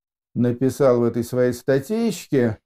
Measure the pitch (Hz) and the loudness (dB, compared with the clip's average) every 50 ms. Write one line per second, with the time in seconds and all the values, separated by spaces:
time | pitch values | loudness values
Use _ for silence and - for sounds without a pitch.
0 | _ _ _ _ _ _ _ 104 120 123 120 123 135 131 127 - 143 131 123 120 | _ _ _ _ _ _ _ -2 -2 -2 0 0 -2 -2 0 2 4 4 4 4
1 | 120 117 117 120 117 - 127 127 123 123 120 123 - - 135 139 - - 214 226 | 2 0 0 -2 -6 -4 -2 0 0 0 -2 -4 -2 0 0 0 0 -2 -4 -2
2 | 233 226 165 - - - 151 135 123 113 104 - _ | -2 -2 -4 -6 -6 -2 0 0 0 0 -2 -6 _